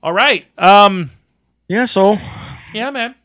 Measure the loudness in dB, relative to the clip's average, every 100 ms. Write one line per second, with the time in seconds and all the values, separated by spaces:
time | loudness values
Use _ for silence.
0 | -6 -2 -2 -2 _ 0 4 6 4 2
1 | -10 _ _ _ _ _ _ -4 -2 0
2 | 0 0 -6 -18 -20 -20 -16 -10 -10 -8
3 | -10 _